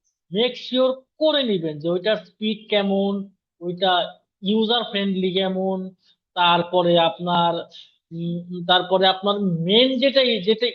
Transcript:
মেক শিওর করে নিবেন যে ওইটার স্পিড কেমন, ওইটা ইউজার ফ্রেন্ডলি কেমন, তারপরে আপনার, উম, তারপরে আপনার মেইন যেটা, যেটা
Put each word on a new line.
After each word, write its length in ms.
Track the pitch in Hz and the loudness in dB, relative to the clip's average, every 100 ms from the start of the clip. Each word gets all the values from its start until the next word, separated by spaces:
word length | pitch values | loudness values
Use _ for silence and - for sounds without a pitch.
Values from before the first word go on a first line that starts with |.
| _ _ - | _ _ -8
মেক 220 | 185 247 247 | -2 -2 -4
শিওর 340 | - 254 262 262 _ - | -6 0 0 -2 _ -2
করে 240 | 311 294 | 0 2
নিবেন 320 | 247 190 160 151 | 0 -2 -2 -4
যে 100 | 165 | -4
ওইটার 280 | 180 202 208 | -2 0 -2
স্পিড 420 | - - 214 214 - | -4 -6 -6 -6 -2
কেমন, 420 | 208 196 196 196 202 196 _ _ - | -2 0 0 -2 -4 -8 _ _ -12
ওইটা 320 | 175 175 190 175 156 - _ _ | -10 -2 0 0 -2 -10 _ _
ইউজার 400 | 196 220 220 240 214 | -2 0 2 0 -2
ফ্রেন্ডলি 400 | 202 196 190 185 | -4 -2 -2 -2
কেমন, 460 | 185 190 185 190 190 185 - _ _ _ | 0 -2 -2 -4 -4 -8 -16 _ _ _
তারপরে 640 | 180 175 175 175 180 175 170 | 0 2 2 2 2 4 4
আপনার, 540 | 165 170 175 175 170 170 - - - _ _ | 4 0 -2 2 2 0 -8 -18 -20 _ _
উম, 520 | 165 170 175 175 180 175 | -8 -6 -8 -8 -8 2
তারপরে 380 | 180 175 185 190 | 2 4 2 4
আপনার 300 | 185 202 202 | 2 0 0
মেইন 500 | 196 165 165 220 262 262 | 0 0 2 4 4 4
যেটা, 240 | 269 262 254 214 180 | 2 4 2 0 0
যেটা 200 | 220 240 | 0 -2